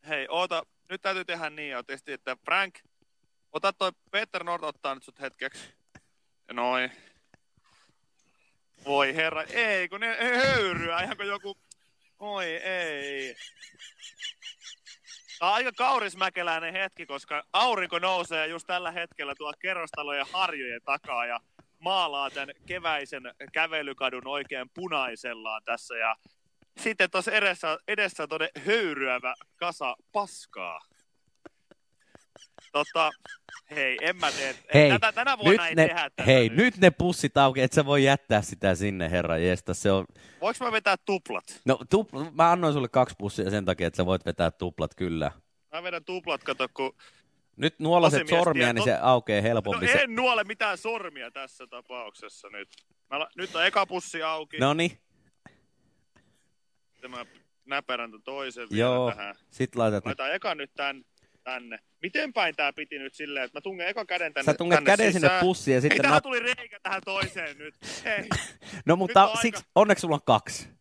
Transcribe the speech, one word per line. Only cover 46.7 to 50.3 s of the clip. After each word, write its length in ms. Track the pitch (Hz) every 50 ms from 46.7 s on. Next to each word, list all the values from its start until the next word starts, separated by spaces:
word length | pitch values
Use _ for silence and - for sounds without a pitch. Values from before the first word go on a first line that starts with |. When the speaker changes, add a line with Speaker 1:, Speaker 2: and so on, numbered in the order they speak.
| _
Speaker 1:
kun 220 | - 139 131 - _ - - _ _ _ _ _ _ _ _ _ -
Speaker 2:
Nyt 220 | 135 160 _ _
nuolaset 440 | 160 156 170 175 170 151 143 139 165
Speaker 1:
Osimies 200 | 151 175 170 175
Speaker 2:
sormia, 220 | 180 151 135 127 120
Speaker 1:
tie-, 60 | 117
Speaker 2:
niin 80 | 117
Speaker 1:
to-, 40 | -
Speaker 2:
se 120 | 127 113 -
aukeaa 400 | - 123 127 123 - - 107 101
helpommin 460 | 101 113 117 113 98 107 101 101 - -
Speaker 1:
no 60 | 262
Speaker 2:
se. 80 | 294 285
Speaker 1:
en 120 | 254 226
nuole 280 | 226 254 254